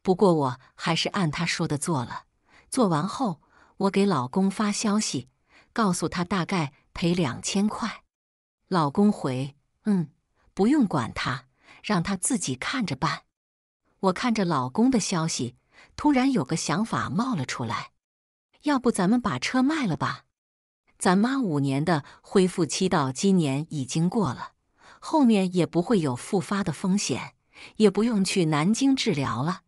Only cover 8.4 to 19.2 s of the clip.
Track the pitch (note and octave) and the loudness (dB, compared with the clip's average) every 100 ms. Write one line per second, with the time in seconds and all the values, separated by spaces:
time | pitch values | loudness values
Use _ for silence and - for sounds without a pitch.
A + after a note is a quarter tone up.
8.4 | _ _ _ F#3 C#3+ E3 G#3 G3+ D3 B2+ | _ _ _ 0 0 4 2 2 -4 -4
9.4 | C#3 _ _ _ - G3 D3+ _ _ _ | -6 _ _ _ -2 0 -2 _ _ _
10.4 | _ - G#3 D#4 G#3 D3+ G#2+ - - B2 | _ 0 2 4 2 0 -4 -6 -6 -6
11.4 | _ _ _ - - G3 E3+ F#3+ - A#3+ | _ _ _ -16 -2 -2 -2 -4 -2 -4
12.4 | - B2+ - C4+ F#3+ C3+ D3+ - _ _ | -4 -6 -4 -4 -4 -4 -4 -6 _ _
13.4 | _ _ _ _ _ _ G3 F3+ B3 A3 | _ _ _ _ _ _ -2 0 -2 0
14.4 | F3 D3 B2+ E3 B3+ B3 - F3 D#3+ - | 0 0 -2 2 2 2 0 -2 -2 -4
15.4 | B2 _ _ _ _ - - C4 C4+ B3 | -6 _ _ _ _ -2 2 2 2 0
16.4 | C#3+ E3 - D#3 A3+ D3+ A2 D3 C4 G3 | 0 -4 -2 -2 -2 -4 -2 -2 -2 -4
17.4 | - - A#2 - - _ _ _ _ _ | -4 -6 -6 -6 -10 _ _ _ _ _
18.4 | _ _ D4 C#4 A#3+ G#3+ F3+ B3 | _ _ -2 0 0 0 2 0